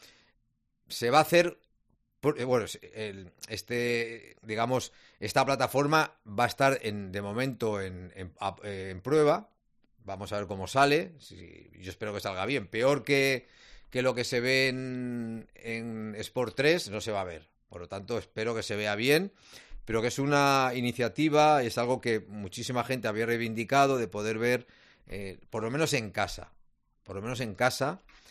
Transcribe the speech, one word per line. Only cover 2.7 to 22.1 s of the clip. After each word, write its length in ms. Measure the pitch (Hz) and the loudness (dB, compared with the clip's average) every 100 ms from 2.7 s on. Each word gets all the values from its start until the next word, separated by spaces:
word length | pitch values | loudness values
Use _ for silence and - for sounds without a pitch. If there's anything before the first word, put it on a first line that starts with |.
| - - | -8 -14
el, 400 | 110 107 98 90 _ - | -10 -10 -10 -16 _ -12
este, 880 | 107 - 120 120 117 117 113 - - | -10 -4 -2 0 0 -2 -8 -18 -18
digamos, 500 | 110 107 120 127 - - - _ | -6 -2 0 0 -2 -12 -20 _
esta 260 | 101 131 131 | 0 2 2
plataforma 680 | 135 123 131 143 156 147 - - | 2 2 2 4 4 2 -4 -6
va 180 | 104 | 0
a 40 | 120 | 0
estar 320 | - 139 135 | 4 2 4
en, 300 | 113 104 98 | -2 -6 -6
de 100 | 92 | -6
momento 580 | 101 107 135 113 110 104 | -6 -4 -4 -2 -2 -2
en, 320 | 95 90 90 95 | -6 -10 -14 -14
en, 160 | 92 - | -14 -8
a-, 160 | 98 95 | -8 -6
eh, 240 | 104 98 95 | -10 -8 -8
en 100 | 92 | -10
prueba. 480 | 127 156 147 170 - _ _ _ _ _ | 0 4 6 4 -2 _ _ _ _ _
Vamos 280 | 98 95 101 | -10 -8 -6
a 60 | 104 | -6
ver 100 | 98 | -4
cómo 180 | 98 92 | -6 -2
sale. 460 | 131 143 147 185 160 | 4 4 4 0 -10
Si, 500 | - 90 87 - - - | -20 -20 -20 -20 -20 -16
yo 120 | 90 | -14
espero 220 | 92 107 | -10 -8
que 80 | 101 | -6
salga 240 | 104 92 | -6 -4
bien. 220 | 98 135 98 | -2 -2 -4
Peor 380 | 110 127 143 | 0 2 2
que, 420 | 113 139 135 131 - _ - - - | 2 2 2 0 -6 _ -20 -20 -8
que 140 | 127 | -2
lo 140 | 127 120 | 0 0
que 80 | |
se 160 | 120 123 | -2 0
ve 260 | 123 131 131 | 2 2 2
en, 800 | 127 131 127 123 120 113 113 107 | 0 -6 -6 -6 -6 -6 -10 -12
en 640 | - 113 113 117 110 107 107 | -14 -8 -8 -6 -8 -8 -8
Sport 380 | 107 - 117 - | -6 -4 -2 2
tres 340 | 143 175 104 | 2 2 0
no 100 | 104 | -6
se 120 | 104 | -4
va 80 | 101 | -4
a 40 | |
ver. 240 | 92 82 - _ _ | -4 -10 -16 _ _
Por 120 | 87 | -16
lo 80 | 87 | -12
tanto, 300 | 98 98 117 | -12 -6 -6
espero 340 | - - 113 | -6 -4 -4
que 120 | 113 | -4
se 100 | - | -4
vea 220 | 104 107 104 | -2 0 2
bien, 360 | 123 151 196 - - - - - | 4 4 2 -8 -20 -20 -16 -14
pero 160 | - 110 | -4 -2
que 80 | 113 | 0
es 100 | - | -2
una 540 | 139 143 139 135 131 | 2 4 4 4 2
iniciativa, 880 | 123 123 117 117 127 156 147 151 147 | 0 -2 0 -2 2 4 6 6 6
es 160 | 120 113 | 4 0
algo 220 | 120 127 | 0 0
que 200 | 120 | 0